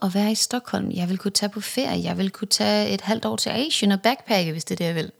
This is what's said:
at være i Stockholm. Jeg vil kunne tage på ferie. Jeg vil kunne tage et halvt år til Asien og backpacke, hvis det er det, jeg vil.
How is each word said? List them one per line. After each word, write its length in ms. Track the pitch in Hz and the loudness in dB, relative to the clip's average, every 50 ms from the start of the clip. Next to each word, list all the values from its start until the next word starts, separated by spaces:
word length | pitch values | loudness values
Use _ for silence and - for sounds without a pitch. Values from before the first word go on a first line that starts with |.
| - | 0
at 120 | 190 175 | 0 2
være 180 | 196 208 208 220 | 2 2 2 2
i 20 | |
Stockholm. 560 | - - - - 247 247 - - - 196 - | 0 0 0 -2 -4 -4 -2 -4 -2 -2 -2
Jeg 180 | - 185 175 175 | -2 -2 -2 -2
vil 100 | 190 190 | -2 -2
kunne 120 | - 202 | -2 0
tage 200 | 196 - 208 202 | 0 0 0 0
på 100 | 202 214 | -4 -4
ferie. 440 | 202 - - 247 269 - - 175 175 | -8 -6 -2 -2 -2 0 0 -2 -2
Jeg 140 | 175 180 175 | -2 -2 0
vil 120 | 190 190 | -2 -2
kunne 180 | - - - 202 | -2 -4 -4 -2
tage 420 | - - 208 208 208 208 208 208 196 | 0 2 2 4 4 2 2 2 0
et 60 | 196 | -2
halvt 240 | - - 226 226 - | 0 -2 -2 0 0
år 120 | 214 220 | -2 -2
til 140 | 220 - - | -2 -2 -2
Asien 420 | - 226 269 320 - - - 202 196 | 0 -2 -2 0 0 2 4 4 4
og 100 | 190 - | 4 4
backpacke, 500 | 220 262 - - - 226 190 175 165 156 | 2 2 2 0 0 2 2 2 2 -2
hvis 120 | 165 151 | -4 -4
det 100 | - - | -4 -4
er 20 | |
det, 80 | - 175 | -2 0
jeg 100 | 165 170 | -2 0
vil. 160 | 165 147 180 - _ | -2 -4 -6 -8 _